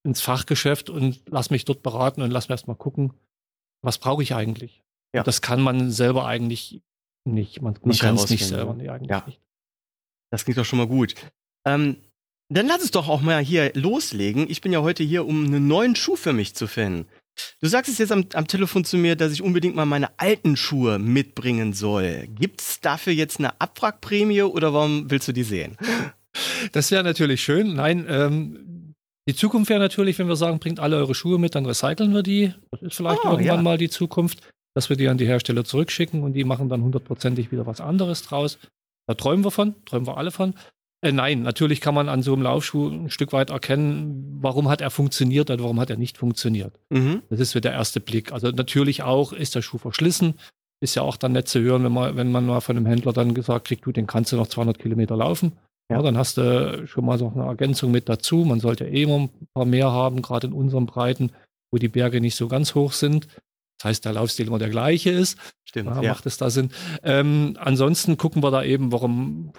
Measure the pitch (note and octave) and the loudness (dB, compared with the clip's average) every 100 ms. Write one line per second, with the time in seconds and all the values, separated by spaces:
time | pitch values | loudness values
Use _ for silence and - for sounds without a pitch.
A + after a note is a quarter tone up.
0 | C#3 B2 - B2+ - D3 C#3 C#3+ - D#3 | -4 -2 -2 -2 0 0 0 -2 -4 -2
1 | C3 B2+ - C#3 - C3 - C3+ B2+ A#2 | -2 -2 -6 -6 -2 -2 -2 -4 -4 0
2 | C3 C#3+ A#2+ B2 - B2+ - A2+ C#3 D3 | -2 0 -2 -2 -4 -8 -8 -8 -6 -2
3 | C#3 - _ _ _ _ _ _ B2 - | -4 -4 _ _ _ _ _ _ -6 -2
4 | C3+ D3 C#3 B2 A2 A2+ A#2+ _ _ _ | -2 -2 -2 -2 -2 -6 -10 _ _ _
5 | _ B2 - - - B2 C3+ B2+ B2+ A2 | _ -2 0 -2 0 2 2 2 0 2
6 | B2 B2+ B2 A#2+ A#2 A#2 - - _ _ | 2 2 -2 -2 -4 -4 -10 -18 _ _
7 | _ _ C3 A2 G2+ - A#2 G#2 A#2+ A2+ | _ _ -4 -2 -2 -6 -8 -2 0 4
8 | A2+ A2+ G#2 G#2+ F#2+ B2+ A#2 A#2+ C3+ B2+ | 4 2 2 0 0 -4 -6 -8 -10 -12
9 | C3 G2 - - _ _ _ _ _ _ | -6 -6 -6 -20 _ _ _ _ _ _
10 | _ _ - A2+ - B2 A2+ B2+ A#2 C3 | _ _ -10 -6 -2 -2 0 0 2 2
11 | A2+ - - _ _ _ C#3 C#3+ D3 C3 | 0 -4 -18 _ _ _ 0 2 0 -2
12 | _ _ _ _ - D3 C4 F4 D4+ F#3+ | _ _ _ _ -2 0 2 0 0 -2
13 | D3+ D3+ D#3 D#3 C#3 E3+ C#3 C#3 E3 C4+ | 0 0 2 2 2 2 2 0 0 -2
14 | - G2+ G2+ A#2+ D#3+ D#3+ G3 E3+ D#3 F3 | -4 -2 0 0 -2 -2 -2 0 0 0
15 | D3+ F3 D3+ D3+ D3 C#3+ C#3+ E3 B3 A3+ | 0 0 0 0 2 4 4 4 4 2
16 | - F#4+ E3+ A#2+ G2 - G#2+ - G2+ E2+ | 0 0 0 0 -2 -4 -6 -2 -2 -2
17 | D#2+ _ _ - - - D#3+ B3 C4+ A3+ | -6 _ _ -16 -14 -4 0 0 0 -2
18 | G#3 G3+ F3+ D#3+ D#3 F#3+ F#3+ F#3+ E3 F3+ | 2 2 0 -4 -2 0 0 0 0 2
19 | E3+ E3 D#3+ D3 F#3+ F3 F3 D#3+ D3 C#3+ | 2 2 0 0 0 2 0 0 0 0
20 | C#3 - F#3+ G#3+ D#3+ C#3 - C#3 A#2+ G2+ | -2 0 0 2 2 2 0 0 2 2
21 | A2 C3 C3+ - B2 A#2 A2 G2 G#2 G#2 | 2 2 0 -4 -2 0 0 -2 0 0
22 | F#2 C#2+ - A2 G3 - - - D3+ D#3+ | 0 -4 -8 -4 -4 -4 -10 -4 -2 -2
23 | F#3+ D#3 D3+ - C3+ - F3 - G#3+ - | 0 0 0 -2 -4 -2 -6 -2 -4 -4
24 | - G#3 G#3+ G3+ G3 E3+ D#3 D3 D3+ D3+ | -2 2 4 4 2 2 2 2 2 0
25 | C#3+ C#3 - B2 A2 F#2 D#2 G#2+ A3+ A#3 | 0 -2 0 -2 -2 -2 -4 -8 -4 -4
26 | C#3 - _ - - - A3+ D3+ - F#3+ | -4 -12 _ -8 -6 -6 -4 -2 0 2
27 | F3+ E3 D3 C3 - D#3+ G#3+ C#3+ D3+ F3 | 0 0 2 0 2 2 2 0 0 0
28 | E3 C#3 D3 D#3 D3+ D#3 - F3 D#3+ - | 0 0 2 0 -4 -10 -18 -18 -20 -20
29 | _ _ - C3+ G#3+ A3+ G#3 G#3 F#3+ - | _ _ -4 0 2 2 2 2 2 2
30 | G3 F#3 F3+ D#3 E3+ D#3+ D#3+ D#3+ D3+ D#3 | 0 0 0 0 0 0 -4 -2 0 2
31 | C3+ B2+ E3+ F3+ E3+ D3 B2+ A#2 C#3 D#3+ | 2 0 0 2 2 0 -2 0 -2 2
32 | G#3 G3+ F#3+ G3+ G3+ - - - F3 - | 2 2 2 2 2 -2 -16 -14 -12 -6
33 | E3+ A4 G#4+ E3+ E3 E3+ E3+ E3 E3 - | -2 0 2 2 4 4 2 2 0 -2
34 | E3+ - E3+ - - _ _ C#3 - C3+ | -2 0 -2 -4 -18 _ _ -4 -2 2
35 | C3 B2+ A#2 B2 - A#2+ A#2 C3+ E3+ - | 2 2 2 2 0 -2 0 -2 -2 -2
36 | E3 D#3 C#3+ C3+ C3 B2+ C3+ B2 B2 C3 | -2 -2 -2 -2 -2 -2 -2 0 0 -2
37 | - - B2+ B2 A#2 B2 A#2+ A2 C#3+ F#3+ | -6 -4 -2 -2 -4 -4 -6 -8 -2 0
38 | F3+ E3 - C#3+ D3 - - _ _ _ | 0 -4 -6 -4 -4 -6 -20 _ _ _
39 | - A2 C3+ F#3 G3+ - G#3 G#3 - B2 | -8 -2 2 2 2 2 0 -2 -6 -4
40 | B2+ C#3 E3+ - F#3+ F#3 - _ _ - | -4 -6 -6 -2 -4 -4 -16 _ _ -4
41 | D#3+ C3+ C3+ C3+ B2 - D3+ C#3+ D3 D3 | 0 2 0 0 -2 0 0 2 2 2
42 | C#3+ C3+ C3 C3+ B2+ C#3+ - D3 D3 D#3 | 2 0 2 2 2 0 0 -2 -2 -4
43 | D#3 - C#3 C3+ C3+ C#3+ - C#3 D3 D3 | -8 -4 0 0 0 -4 -2 0 2 0
44 | D3+ C3+ C#3 C#3 C3+ C3 C#3+ C#3+ C#3 - | -4 -8 -10 -4 0 2 2 2 -2 0
45 | C#3+ - B2+ C3+ D3+ A#2+ A#2+ A#2 B2+ A2 | 0 2 2 2 2 0 0 0 0 -2
46 | B2+ - A#2+ A#2 A#2+ G#2+ G2 _ - C3 | -4 -2 -4 -2 -2 -2 -4 _ -2 0
47 | C3 F#3+ - A2+ B2+ A#2+ B2 C3 - A2+ | 2 0 -4 -2 0 0 -2 -2 -2 -4
48 | - A2+ - B2+ B2 B2 B2+ C#3 C#3+ C#3 | -2 -4 -4 -4 -2 -2 0 2 2 0
49 | C3+ C3+ C#3 - C#3+ B2 - B2 A#2+ - | 0 2 0 -4 -4 -4 -6 -8 -6 0
50 | E3 - E3 - - _ _ - C3+ - | 2 4 0 0 -12 _ _ -6 -4 -2
51 | C#3 - C3 B2+ - B2 A#2+ B2+ B2 B2 | -2 -2 0 0 2 2 4 4 2 0
52 | B2+ B2+ B2 B2 B2 B2 - A#2+ A2+ A#2 | 0 -2 0 2 2 0 0 0 2 2
53 | B2 A2+ A#2+ A#2+ A#2+ A#2+ - A#2+ C3 A#2+ | 2 2 2 2 0 -2 -2 -4 -2 -4
54 | G#2 A2+ A#2 A#2+ A2 - A#2 - A2+ A2+ | 0 0 0 0 0 0 0 0 0 0
55 | A2 A2 C3 E3+ E3+ - _ _ - A3+ | 2 2 0 2 0 -2 _ _ -2 2
56 | D3 A#2 C3 - B2 B2 C#3+ - D#3+ C3 | 2 2 0 2 2 2 0 -4 -6 -2
57 | B2 B2 A#2+ B2+ B2+ A#2 C#3 C3+ B2+ A#2+ | 0 0 -2 -4 -4 -2 0 2 2 2
58 | - A2 - E3 E3 A#2 A#2 A2 - C#3 | 2 -2 2 2 4 2 2 -2 -2 0
59 | D3 C#3+ C3+ - - C3 B2 B2 C3+ B2 | 2 2 0 -6 -10 -2 2 4 4 2
60 | C3 B2+ - A#2+ B2+ C#3+ C3+ C3 A#2+ B2 | 0 -2 -4 -4 -4 -2 0 0 -2 0
61 | B2 B2 B2+ - _ _ - A#2+ A#2 B2 | -2 0 -2 -4 _ _ -4 -2 0 2
62 | B2 A#2+ A#2 - A#2 C3 D3 D3 C#3+ - | 2 2 0 -2 -2 0 0 0 0 0
63 | D3 D3+ D3+ - _ _ _ _ G#2+ A2+ | 2 0 -2 -20 _ _ _ _ -4 -2
64 | A2 G#2+ A#2 - A2 A#2 A2 A2+ C#3 E3 | -2 -2 -2 -2 -2 -2 -2 0 2 2
65 | F#3 F3+ F#3 - - _ - A#2 G2+ B2+ | 2 2 0 -2 -16 _ -10 -8 -4 -2
66 | A2+ - C3+ - B2+ B2+ C3 - F3+ D#3 | -2 -2 -6 -2 0 0 -2 -4 -10 -6
67 | D#3+ C#3 D3 D3 D3 - - C3 C#3 E3 | 0 2 4 4 2 -2 0 2 4 2
68 | - D3 D#3+ D3+ C#3+ C3 C3+ C3+ B2+ A#2+ | 2 2 2 2 2 2 2 2 2 0
69 | A#2+ A#2+ C3+ D#3 D#3+ | 0 0 -2 -6 -12